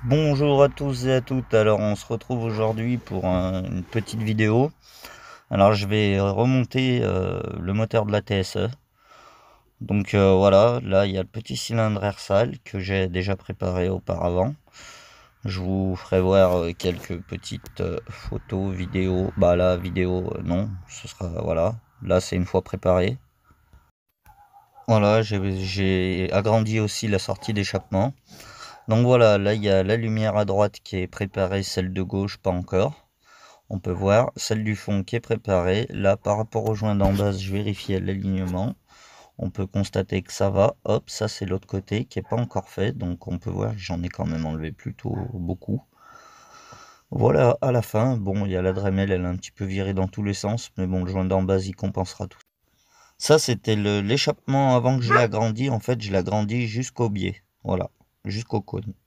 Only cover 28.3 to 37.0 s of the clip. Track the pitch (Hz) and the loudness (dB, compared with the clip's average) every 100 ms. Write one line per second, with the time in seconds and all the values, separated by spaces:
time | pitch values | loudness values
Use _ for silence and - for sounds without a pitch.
28.3 | - - - - - - 110 123 123 113 | -20 -20 -20 -20 -16 0 2 6 6 8
29.3 | 104 101 107 104 95 95 113 113 107 107 | 6 2 0 2 2 4 0 0 0 0
30.3 | 104 101 98 104 - - 98 92 - 98 | 0 0 2 0 -2 -8 -6 -6 -4 -6
31.3 | - 92 98 95 - 92 95 92 98 101 | -2 -2 -2 -4 -4 -4 -4 -4 -4 -4
32.3 | - 95 90 92 92 123 147 _ _ _ | -4 -4 -4 -2 0 0 -4 _ _ _
33.3 | - - - _ 101 98 90 98 104 127 | -20 -20 -20 _ -10 -6 -2 4 4 2
34.3 | - - 110 107 104 - 101 92 117 - | -4 -4 -2 -2 -4 -2 -4 -2 -6 -4
35.3 | 113 - 92 87 98 120 104 98 98 101 | -4 0 2 2 0 -2 0 2 2 0
36.3 | 104 110 113 110 107 107 101 | -2 -2 -2 -2 0 0 2